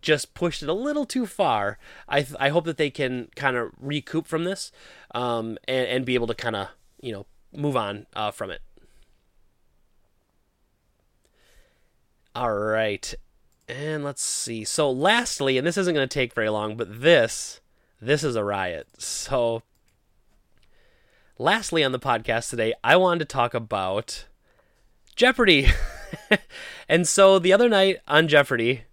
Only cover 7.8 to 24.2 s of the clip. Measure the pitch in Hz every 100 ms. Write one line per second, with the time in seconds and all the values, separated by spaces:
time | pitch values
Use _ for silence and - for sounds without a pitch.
7.8 | 104 104 104 - 107 - 95 87 - -
8.8 | _ _ _ _ _ _ _ _ _ _
9.8 | _ _ _ _ _ _ _ _ _ _
10.8 | _ _ _ _ _ _ _ _ _ _
11.8 | _ _ _ _ _ - 123 104 107 110
12.8 | 110 101 - - - _ _ _ - 120
13.8 | 151 156 143 139 - - - 113 107 -
14.8 | 147 127 165 226 240 - 135 131 147 175
15.8 | 180 156 135 147 123 - 110 107 107 107
16.8 | 104 110 139 165 113 - - - _ _
17.8 | _ _ 113 147 147 113 101 101 92 82
18.8 | - _ - - - 135 120 117 - _
19.8 | _ _ _ _ _ _ _ _ _ _
20.8 | _ _ _ _ _ _ 131 214 208 165
21.8 | 139 127 135 117 110 117 - 120 113 113
22.8 | 117 165 185 170 151 143 120 123 113 101
23.8 | 92 98 - -